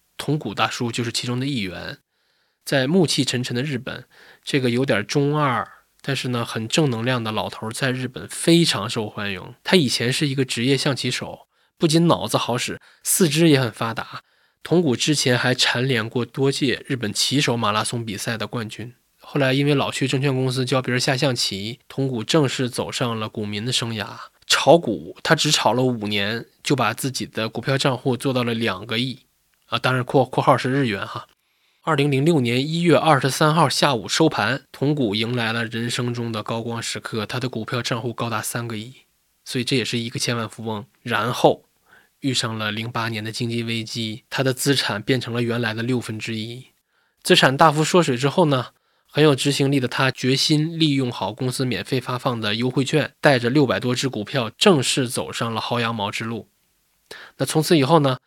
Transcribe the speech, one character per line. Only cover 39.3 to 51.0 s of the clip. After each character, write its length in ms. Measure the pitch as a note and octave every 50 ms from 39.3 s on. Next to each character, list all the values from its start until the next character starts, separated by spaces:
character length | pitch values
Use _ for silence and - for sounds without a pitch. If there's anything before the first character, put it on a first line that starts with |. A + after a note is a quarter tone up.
| _ _ _
所 160 | - - B2+
以 20 | A#2
这 120 | - C#3
也 80 | A#2+ G#2+
是 140 | - - A#2
一 120 | A#2 A#2
个 80 | - B2+
千 180 | - C3 A#2+
万 120 | A#2 A2 G#2
富 160 | - - A2
翁。 200 | A2+ G#2+ G#2 G#2+ - _ _
然 320 | _ A#2 A#2 A2 G#2+ B2
后 320 | B2+ - - D3 - - _ _ _ _ _ _ _ _ _ _ _ _
遇 140 | - C3+ B2
上 240 | - B2+ A2+ A2+ A2
了 140 | G#2+ G#2
零 180 | G#2 A2 A2 A#2
八 180 | - A#2+ A2 A2+
年 140 | A2+ G#2+
的 80 | G#2+ A2+
经 180 | A2 - A#2+ A#2
济 140 | A#2 A#2
危 220 | A2+ A#2 A#2 A2+ A2
机， 400 | - - A#2+ A2+ A2 G#2+ - - _
他 140 | - -
的 100 | C3 C3
资 220 | B2+ - - C#3+ C#3
产 260 | - - - G#2+ G#2
变 200 | - C3+ C3 B2
成 120 | - B2
了 80 | A2+ A#2+
原 200 | A#2+ A2+ A2+ A#2+
来 120 | A#2 A2
的 120 | A2 A2+ A#2
六 160 | B2 B2+ A#2+
分 180 | - - A2 G#2+
之 160 | - A#2 A2+
一。 320 | A2 G#2+ A#2 A#2+ C3 - _ _ _ _ _ _ _ _ _ _ _
资 140 | - - F#3
产 200 | - E3+ C3 C3+
大 140 | D3 E3 D#3
幅 140 | C#3+ D#3 D#3
缩 180 | - - F3+
水 140 | D#3+ D3 B2
之 120 | A#2+ C#3 C#3
后 160 | - F#3+ F3
呢， 220 | D3 C#3 B2+ A#2 - _ _ _ _ _ _ _ _ -
很 80 | C#3+
有 120 | D#3 D3+ C#3
执 180 | B2+ - C#3+
行 180 | C3+ - C#3 C3+
力 80 | C#3+ C3+
的 80 | A#2+ A#2+
他 220 | - - C3+ C3
决 240 | - - - B2+ C3+
心 440 | C3+ - - D#3 D3+ D3+ E3 E3 D#3
利 140 | D#3+ D3+
用 200 | C#3 C3+